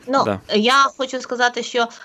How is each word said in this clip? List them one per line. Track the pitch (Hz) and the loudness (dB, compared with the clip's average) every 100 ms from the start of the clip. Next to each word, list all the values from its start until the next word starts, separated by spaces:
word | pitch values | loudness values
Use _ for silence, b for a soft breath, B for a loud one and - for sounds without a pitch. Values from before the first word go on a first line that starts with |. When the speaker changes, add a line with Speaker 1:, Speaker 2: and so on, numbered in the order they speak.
| - | -2
Speaker 1:
Ну, | 269 220 | 0 0
Speaker 2:
Да. | 95 - 214 | -2 -2 0
Speaker 1:
я | 220 277 277 - | 4 4 4 0
хочу | 262 262 | -6 -6
сказати, | 240 247 247 240 | -6 0 0 0
що, | 240 247 | -4 -2
е, | 233 B | -2 B